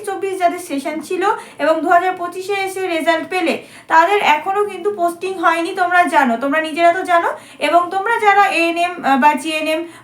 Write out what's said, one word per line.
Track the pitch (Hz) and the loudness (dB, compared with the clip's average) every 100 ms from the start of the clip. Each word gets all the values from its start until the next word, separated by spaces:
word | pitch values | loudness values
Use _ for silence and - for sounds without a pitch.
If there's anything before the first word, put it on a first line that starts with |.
| 392 | -4
চব্বিশ | 370 392 370 | -6 -6 -2
যাদের | 349 349 - | -2 -2 -6
সেশন | 277 320 311 | -8 -6 -8
ছিল | - 359 392 466 - - | -6 -2 -2 -2 -6 -4
এবং | 294 330 | 0 0
দু | 330 | 2
হাজার | 349 370 370 | 2 2 -2
পঁচিশে | 349 370 381 392 381 | -6 -8 -6 -4 -4
এসে | 381 370 | -6 -4
রেজাল্ট | 320 320 320 - | -2 0 -2 -2
পেলে, | 370 330 214 - - - | -2 -2 -4 -8 -18 0
তাদের | 330 349 415 - 302 | 4 4 4 2 2
এখনও | 381 392 415 | 0 -2 -2
কিন্তু | 370 403 | -2 -4
পোস্টিং | 415 339 339 370 | 0 -2 -2 -6
হয়নি, | 381 330 330 339 381 | 0 0 0 -2 -2
তোমরা | 349 359 | 2 4
জানো, | 349 302 262 226 | 4 2 2 0
তোমরা | 277 311 | 0 -2
নিজেরা | 311 311 339 | -2 2 2
তো | 370 | 2
জানো। | 359 339 392 - - - | 0 0 0 -6 -14 -6
এবং | 294 339 349 | 0 2 2
তোমরা | 381 415 453 | -2 -2 2
যারা | 427 403 392 | 4 4 4
এএনএম, | 330 339 339 349 349 | 2 0 0 -2 -2
আহ, | - 269 | 0 4
বা | 294 | 4
জিএনএম | 302 320 311 311 320 339 - | 2 -2 -4 -2 -2 -6 -14